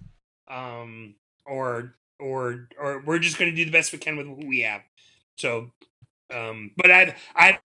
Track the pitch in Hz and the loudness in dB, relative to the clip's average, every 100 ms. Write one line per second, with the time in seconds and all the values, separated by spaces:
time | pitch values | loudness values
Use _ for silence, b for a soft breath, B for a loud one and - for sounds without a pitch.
0 | - - _ _ _ 131 127 120 117 113 | -20 -20 _ _ _ -12 -10 -12 -14 -16
1 | 110 104 _ _ - 135 131 120 127 _ | -18 -20 _ _ -10 -4 -2 -4 -8 _
2 | _ _ 135 131 123 123 123 - 143 139 | _ _ -6 -4 -4 -6 -12 -8 -6 -4
3 | 143 165 175 151 175 160 165 160 156 147 | 0 0 0 0 0 2 2 2 2 -6
4 | 156 151 143 135 147 131 110 104 - _ | -6 -6 -8 -10 -4 -2 -2 -4 -12 _
5 | _ _ _ - 135 120 123 _ - _ | _ _ _ -6 -4 -4 -6 _ -20 _
6 | - _ _ 127 113 110 107 - 180 180 | -20 _ _ -10 -8 -10 -12 2 8 8
7 | 180 131 B - 180 190 | 6 2 B 6 6 6